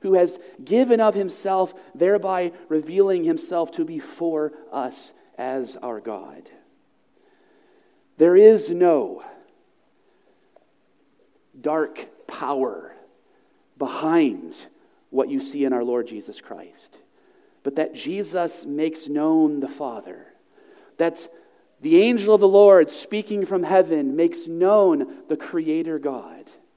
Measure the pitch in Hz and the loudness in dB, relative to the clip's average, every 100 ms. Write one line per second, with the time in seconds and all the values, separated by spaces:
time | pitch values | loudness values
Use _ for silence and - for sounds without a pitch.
0 | 196 190 175 - - - 131 220 254 233 | 2 2 2 -2 -20 -20 -2 2 4 4
1 | 220 196 190 - 190 190 185 - - - | 2 0 -6 -6 -4 -2 -2 -4 -20 -2
2 | 180 202 196 185 175 170 - 156 151 185 | 2 2 -2 -4 -4 -8 -4 -4 -4 0
3 | 196 185 165 160 - 175 165 - 160 160 | 2 2 -2 -4 -4 -4 -4 -6 -8 -8
4 | - - 170 160 151 151 - - 131 - | -14 -8 -4 -4 -6 -8 -14 -10 -10 -12
5 | - _ _ - 127 135 120 - 123 110 | -20 _ _ -12 -8 -8 -10 -12 -12 -12
6 | 110 104 78 - - - _ _ _ _ | -12 -14 -14 -20 -20 -20 _ _ _ _
7 | _ _ _ _ _ _ _ _ _ _ | _ _ _ _ _ _ _ _ _ _
8 | _ _ 165 180 214 220 - 175 175 156 | _ _ 4 8 8 6 0 0 2 2
9 | 110 - - - _ _ _ _ _ _ | -2 -10 -18 -20 _ _ _ _ _ _
10 | _ _ _ _ _ _ _ _ _ _ | _ _ _ _ _ _ _ _ _ _
11 | _ _ _ _ _ - 143 156 147 - | _ _ _ _ _ -10 -4 -2 -4 -8
12 | - _ - - 135 139 127 95 - - | -20 _ -20 -10 -6 -4 -4 -6 -16 -20
13 | _ _ _ _ _ _ _ _ 135 - | _ _ _ _ _ _ _ _ -8 -4
14 | 156 165 147 95 82 - - _ _ _ | 0 2 2 -2 -12 -18 -20 _ _ _
15 | _ 127 135 139 135 143 135 123 120 120 | _ -4 -2 -4 -8 -4 -2 -2 -2 -4
16 | 117 107 101 104 - 95 87 - - _ | -6 -12 -16 -20 -18 -20 -20 -20 -20 _
17 | _ _ _ _ _ _ - 139 - - | _ _ _ _ _ _ -8 -4 -6 -6
18 | 139 190 185 175 170 - - 147 160 156 | -10 -8 -6 -4 -6 -8 -10 -4 -4 -6
19 | - 147 156 160 156 147 135 - 143 113 | -8 -4 0 2 2 0 -8 -8 -12 -12
20 | 90 - - _ _ _ _ _ _ _ | -16 -20 -20 _ _ _ _ _ _ _
21 | 165 165 - - _ _ _ _ 147 165 | -4 -4 -20 -20 _ _ _ _ 4 4
22 | 220 240 202 214 190 196 202 190 160 - | 6 2 4 4 6 8 10 8 6 -2
23 | - 208 208 208 180 190 160 190 165 160 | -8 -8 -6 -6 -4 -4 2 2 2 0
24 | 139 143 170 170 165 165 185 208 196 151 | -2 0 0 -2 -12 -2 2 4 4 2
25 | 135 - - 156 - 175 160 156 160 156 | -4 -10 -8 -8 -6 -6 -4 -4 -4 -6
26 | 143 127 - - - - _ | -6 -8 -14 -20 -20 -20 _